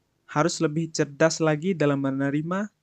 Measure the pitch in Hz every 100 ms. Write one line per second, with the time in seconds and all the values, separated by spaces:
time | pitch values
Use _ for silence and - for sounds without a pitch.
0 | _ _ - 147 160 - 160 151 160 -
1 | 147 139 160 - 156 151 180 170 147 139
2 | 139 135 139 147 160 190 214 _